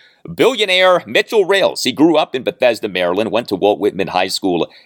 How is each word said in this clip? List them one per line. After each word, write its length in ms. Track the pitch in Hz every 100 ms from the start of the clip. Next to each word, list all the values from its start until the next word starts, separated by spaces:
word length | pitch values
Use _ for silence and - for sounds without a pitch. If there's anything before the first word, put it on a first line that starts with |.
| _ _ -
Billionaire 720 | 165 180 254 202 185 185 175 -
Mitchell 380 | 139 170 226
Rales. 380 | 175 196 135 65
He 100 | 131
grew 240 | 123 160 151
up 180 | -
in 100 | 131
Bethesda, 440 | 110 90 123 113 110
Maryland, 420 | 90 87 92 110
went 160 | 104 123
to 80 | 98
Walt 220 | 98 104
Whitman 300 | 98 87 95
High 200 | 90 95
School 380 | - 95 87 - -